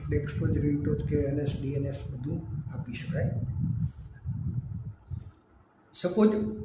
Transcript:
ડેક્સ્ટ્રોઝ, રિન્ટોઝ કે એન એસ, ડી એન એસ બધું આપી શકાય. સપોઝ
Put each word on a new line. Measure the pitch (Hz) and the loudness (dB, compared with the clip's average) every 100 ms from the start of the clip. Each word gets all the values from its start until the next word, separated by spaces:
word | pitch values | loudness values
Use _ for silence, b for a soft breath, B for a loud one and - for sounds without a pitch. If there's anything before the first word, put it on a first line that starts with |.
| - | 0
ડેક્સ્ટ્રોઝ, | 147 - - - 147 | 0 0 0 2 4
રિન્ટોઝ | 147 143 147 147 | 4 2 2 0
કે | 147 147 | 2 2
એન | 139 147 | 2 0
એસ, | 143 - | 0 -2
ડી | 135 | -2
એન | 143 139 | -2 -2
એસ | 135 - | -4 -6
બધું | 127 143 - - - - | -6 -4 -4 -4 -6 -6
આપી | 214 - | -6 -6
શકાય. | - - - - - - - - - - - - - - - - - - - - - - - - - _ - _ _ - | -6 -2 0 2 0 -2 0 0 0 -2 -4 -14 -10 -6 -4 -2 -4 -4 -6 -8 -12 -10 -10 -10 -18 _ -20 _ _ -18
સપોઝ | - 180 214 214 214 - - | -4 0 6 6 6 0 -4